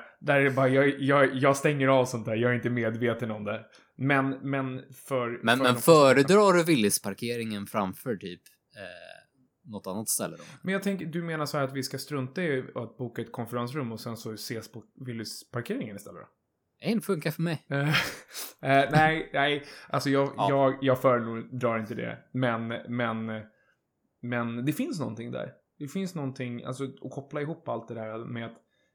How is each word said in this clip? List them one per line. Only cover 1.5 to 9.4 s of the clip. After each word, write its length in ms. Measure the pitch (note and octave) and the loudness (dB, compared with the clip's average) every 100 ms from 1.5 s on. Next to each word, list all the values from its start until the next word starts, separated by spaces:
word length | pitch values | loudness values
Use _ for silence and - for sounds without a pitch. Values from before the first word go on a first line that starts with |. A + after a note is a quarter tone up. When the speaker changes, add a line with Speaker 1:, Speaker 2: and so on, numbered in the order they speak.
| C3+ | 4
Speaker 2:
stänger 300 | D#3+ D3 C3+ | 2 4 6
av 180 | C3+ B2 | 6 4
sånt 200 | A#2 G#2+ | -2 -2
där. 100 | A2 | 0
Jag 160 | A#2+ | 2
är 40 | B2 | 2
inte 140 | A#2+ | 0
medveten 640 | B2 A2+ A2+ A#2+ A2+ A#2+ | 0 0 0 0 -2 -4
om 120 | G#2+ | -6
det. 220 | G#2 A2 - - _ - | -6 -8 -10 -20 _ -4
Men, 340 | C3+ C#3 C3+ | 0 2 0
men 640 | - C#3 C#3 C3+ B2+ - | -2 -4 -4 -4 -8 -14
för, 360 | B2+ - C3 A#2+ A#2+ | -18 -6 -2 -2 0
Speaker 1:
Men, 140 | A2+ B2 | 2 4
Speaker 2:
för 60 | |
Speaker 1:
men 100 | C3 A#2+ | 4 4
Speaker 2:
de 60 | |
Speaker 1:
föredrar 720 | A#2 D#3+ C#3 B2+ C#3 G3+ G3+ | 8 10 10 8 8 8 8
du 100 | F3 | 6
Willys-parkeringen 1000 | E3 D3 G#2 - G#2 G2 A#2 A#2+ A2+ G#2+ G2+ | 4 4 4 2 -2 -6 -6 -4 -6 -6 -4
framför 480 | A2+ F#2+ F#2 C3+ G#2 | -2 -2 -4 -6 -6
typ, 240 | G2 F2+ _ _ _ G#2+ | -8 -14 _ _ _ -18
eh, 960 | F#2 F2 F2 - _ _ | -16 -16 -20 -20 _ _